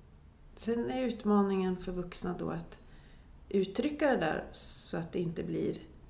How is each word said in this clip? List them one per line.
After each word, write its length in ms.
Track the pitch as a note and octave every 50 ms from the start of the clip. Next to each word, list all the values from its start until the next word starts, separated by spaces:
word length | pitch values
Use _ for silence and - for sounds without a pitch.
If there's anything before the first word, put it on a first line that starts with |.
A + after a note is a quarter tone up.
| - - - - - - - - - - -
sen 340 | - - G#3+ A#3 A#3 A#3 B3
är 120 | B3+ B3+ C4
utmaningen 680 | A#3+ A3 G#3 - G#3 G#3 G3+ G3 G3 G3 F#3+ F#3 F#3 F#3
för 140 | F#3 F3+ F#3+
vuxna 440 | F3+ F3+ F3+ F3 - - - F3+ F3+ E3+
då 100 | E3+ E3
att 300 | E3 E3+ E3 - - - - - - - - - - - - - - - - -
uttrycka 600 | - G3+ F#3+ F#3+ - - A#3+ D4 D4 - D#4 C#4
det 60 | B3
där 260 | F#3+ E3 D#3 - - - -
så 460 | - - - - - - - - -
att 140 | E3+ E3 E3
det 80 | - F3+
inte 240 | F3+ E3 E3 E3 E3+
blir, 340 | E3+ E3 D#3 F#3+ G#3 - - - - - - -